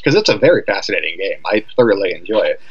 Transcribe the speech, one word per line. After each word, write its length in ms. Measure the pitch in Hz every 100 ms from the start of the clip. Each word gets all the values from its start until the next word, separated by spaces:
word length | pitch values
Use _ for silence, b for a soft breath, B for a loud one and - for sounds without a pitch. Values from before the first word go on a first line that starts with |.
'cause 120 | -
it's 140 | 175 202
a 60 | 131
very 260 | 151 143 -
fascinating 500 | 98 - 92 78 85
game. 200 | 98 78 -
I 180 | 107 - -
thoroughly 360 | 120 98 95
enjoy 280 | 82 90 107
it. 200 | 78 76 b